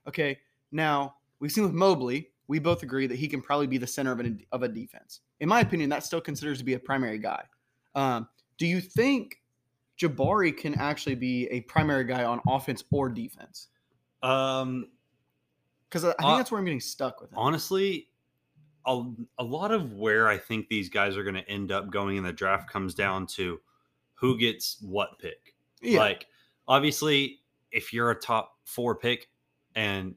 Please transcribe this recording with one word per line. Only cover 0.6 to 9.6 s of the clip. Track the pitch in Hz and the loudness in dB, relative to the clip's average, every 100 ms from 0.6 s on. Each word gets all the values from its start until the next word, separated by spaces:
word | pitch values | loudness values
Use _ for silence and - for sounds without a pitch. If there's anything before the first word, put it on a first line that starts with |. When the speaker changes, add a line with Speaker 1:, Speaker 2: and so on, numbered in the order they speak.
| _ | _
Speaker 1:
now, | 147 156 143 139 - _ _ | -2 2 2 -2 -8 _ _
we've | 147 | -2
seen | 220 | 2
with | 196 | 2
Mobley, | 160 190 160 123 135 165 _ - | 4 6 6 2 -2 -6 _ -4
we | 151 | 0
both | 156 170 | 2 0
agree | 131 135 135 | 0 -2 -2
that | 123 | -2
he | 151 | -4
can | 139 | -4
probably | - 147 139 | 0 0 2
be | 131 | 0
the | 123 | -2
center | - 131 | -2 -2
of | 120 | -2
a, | 120 104 - | -4 -6 -6
of | 123 | -4
a | 123 | -4
defense. | 113 - - - - _ _ | -4 -12 -16 -20 -20 _ _
In | 151 | 2
my | 233 | 4
opinion, | 220 180 143 | 4 2 0
that | 147 | -2
still | - 165 | -2 -4
considers | - 139 147 131 | -4 -6 -4 -4
to | |
be | 127 | -2
a | 123 | -4
primary | - 135 120 107 | -2 -2 0 -2
guy. | 107 - - _ _ _ _ 139 | -4 -6 -10 _ _ _ _ 0
Um, | 135 120 113 _ _ - | 0 0 -4 _ _ -2
do | 170 | 0
you | 180 | 0
think | 180 - 254 262 - - _ _ | 0 2 4 2 -2 -14 _ _